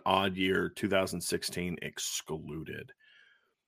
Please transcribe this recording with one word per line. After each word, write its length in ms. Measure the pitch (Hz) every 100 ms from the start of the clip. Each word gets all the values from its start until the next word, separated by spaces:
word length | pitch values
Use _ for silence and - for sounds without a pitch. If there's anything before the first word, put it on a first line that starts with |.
| -
odd 300 | 95 98 92
year, 320 | 95 92 87
two 200 | - 101
thousand 320 | 95 92 87
sixteen 560 | - 87 - - 90 85
excluded? 1080 | 73 - - - - 78 73 78 73 73 - - _ - _ _ _ _